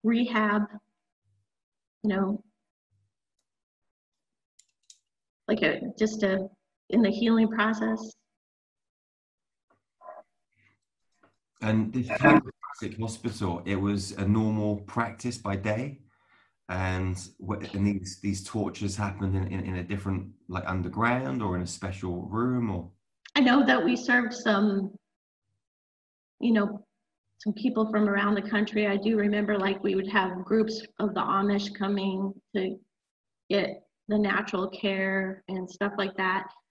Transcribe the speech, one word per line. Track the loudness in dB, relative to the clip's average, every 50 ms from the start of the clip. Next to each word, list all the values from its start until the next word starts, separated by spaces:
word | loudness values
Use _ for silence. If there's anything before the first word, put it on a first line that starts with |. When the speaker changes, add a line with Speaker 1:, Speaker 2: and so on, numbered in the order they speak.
| 2
Speaker 1:
rehab, | 2 2 2 0 0 0 0 2 2 2 2 0 -2 -6 -16 _ _ _ _ _ _ _ _ _ _ _ _ _ _ _ _ _ _ _ _ _ _ _ _ -2
you | 0
know, | 2 2 2 0 -2 -4 -6 _ _ _ _ _ _ _ _ _ _ _ _ _ _ _ _ _ _ _ _ _ _ _ _ _ _ _ _ _ _ _ _ _ _ _ _ _ _ _ _ _ _ _ -20 _ _ _ _ _ -20 _ _ _ _ _ _ _ _ _ _ -2
like, | 0 2 2
a, | 0 0 0 -6 -10 -2 0
just | 0 0 0 0 0
a, | 0 0 0 -2 -6 _ _ _ _ _ _ _ _
in | 2 4
the | 4 4
healing | 2 2 2 4 4 4 4 2
process. | 2 0 0 0 0 0 0 -2 -2 -2 -6 -12 -16 _ _ _ _ _ _ _ _ _ _ _ _ _ _ _ _ _ _ _ _ _ _ _ _ _ _ _ _ _ _ _ _ _ _ _ _ _ -18 -18 -16 -16 -18 _ _ _ _ _ _ _ _ _ _ _ _ _ _ _ _ _ _ _ _ _ _ _ _ _ _ _
Speaker 2:
And | 0 2 2 2 2 0
this | -2 -4 -2 -2
chiropractic | -2 4 6 8 8 8 6 4 -14 _ -16 -16 -14 -10 -10 -10 -6 -6
hospital, | -6 -6 -6 -6 -6 -8 -4 -2 -2 -2 -2 -4 -2
it | -2 -2
was | 0 0 0 0 0 -2 -6 -6
a | -2 2
normal | 2 4 4 4 2 2 0 0 0 -2 -2
practice | -6 -6 -2 -2 -2 -2 -4 -6 -6 -6 -6 -6
by | -6 -4 -4
day, | -2 0 0 -2 0 -2 -6 -8 -12 -18 _ _ _ _ _ _ _ _ _ _ _ _ -8
and | -4 -2 0 0 0 0 0 -2 -2 -4 -6 -16 -16 _
what, | -6 -6 -6 -6 -6 -6 -2
and | 2 2
these, | 2 2 0 -4 -8 -12 -6
these | -4 -2 -2 -2 -6
tortures | -6 -4 -2 -2 -2 -4 -4 -4 -4 -2
happened | -2 -4 -4 -2 -2 -2 0 0
in, | 0 -2 -2
in, | -4 -4 -4
in | -4 -4 -6
a | -4
different, | -4 -6 -4 -2 -2 -2 -4 -4 -8 -14 _ _ -8
like, | -8 -6 -4 -2
underground | -2 -2 -2 -2 -2 0 2 2 2 0 0 -2 -2 -2
or | -2 0 -2
in | -2
a | -2 -4
special | -8 -8 -6 -6 -6 -6 -6 -6 -4 -6 -6
room, | -4 -2 0 0 0 0 0 0 -2
or? | -2 -4 -6 -10 -16 _ _ _ _ _ _ -4 _
Speaker 1:
I | 4
know | 4 6 6 6 6
that | 6 4 4 4
we | 2 0
served | 0 2 2 2 2 2 0 -4
some, | -4 0 2 2 4 4 2 2 0 -2 -4 -8 -14 _ _ _ _ _ _ _ _ _ _ _ _ _ _ _ _ _ _ _ _ _ _ _ _ _ _ _ _
you | 2 2 4
know, | 4 2 2 -2 -8 -14 _ _ _ _ _ _ _ _ _ _ _
some | -4 -4 -4
people | 0 -2 0 2 2 0 2
from | 2 2 2 4
around | 4 2 2 2 2
the | 0 0 0
country. | 0 0 0 0 0 0 2 2
I | 0 0
do | 2 2 2 4
remember, | 4 2 2 2 2 0 0 0
like, | 2 0 -2 0 -2
we | 0 0
would | 0 -2 2
have | 0 0 0 0 -2 -6 -2
groups | 2 2 2 2 2 0 -8 -8 -14 _ _
of | -2 -2 0
the | -2
Amish | 0 2 2 2 2 2 2 0 0 -4 -6
coming | -4 -2 -2 0 0 0 -2 -2 -2 -4 -4 -6 -8 _ _ _
to | -2 -2 -2 -4 -8 _ _ _ _ _ _ _ _ _ _ _ _ _ _
get | 0 0 0 -2 -6 -10 _ _ _ _ _ 0
the | 2 2
natural | 2 2 2 0 -2 -2 -2 -2 -2 -2
care | -4 -4 -2 -2 0 0 0 0 0 0 -2 -2 -6 -10 _ -8
and | -6 -6 -6 -8
stuff | -6 -4 -4 -4 -2 -2
like | -4 -4 -2 -2
that. | -2 0 0 -2 -4 -6 -16 _ _ _